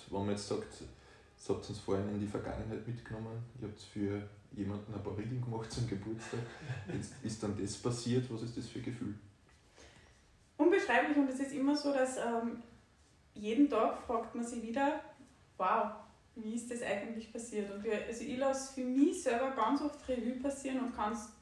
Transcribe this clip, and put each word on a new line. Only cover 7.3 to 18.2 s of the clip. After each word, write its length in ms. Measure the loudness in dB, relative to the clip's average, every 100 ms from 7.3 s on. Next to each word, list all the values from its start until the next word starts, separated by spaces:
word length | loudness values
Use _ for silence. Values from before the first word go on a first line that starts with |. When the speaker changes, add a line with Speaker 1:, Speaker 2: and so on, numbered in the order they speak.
| -2
Speaker 1:
dann 140 | -2 -2
das 160 | -4 -2
passiert, 480 | -2 0 2 2 2
was 120 | -4
ist 140 | -6 -6
das 100 | -8
für 100 | -6
ein 60 | -6
Gefühl? 280 | -4 -6 -6 -12 -20 -20 -20 -20 -20 -20 -20 -20 -20 _ -20 -14 6
Speaker 2:
Unbeschreiblich, 600 | 8 8 8 6 6 6
und 120 | 4
es 100 | 2
ist 140 | -2
immer 220 | 2 4 4
so, 160 | 4
dass, 260 | 4 2 2
ähm, 440 | 0 0 0 -4 -12 -20 -20 _ _ -20 _
jeden 340 | -6 0 6 6
Tag 300 | 6 4 2 0
fragt 300 | 0 0 -4
man 100 | -4
sich 160 | -4
wieder, 400 | -2 2 2 2 -4 -16 -20 -20 -18 -2
wow, 300 | 2 4 2 -4 -14 -20 _ -10
wie 180 | -6 -4
ist 140 | -4
das 100 | -4
eigentlich 500 | -2 -2 -2 -8 -8
passiert? 380 | -10 -6 -4 -4
Und 100 | -4
wir, 220 | -2 -2 -2
also 180 | -6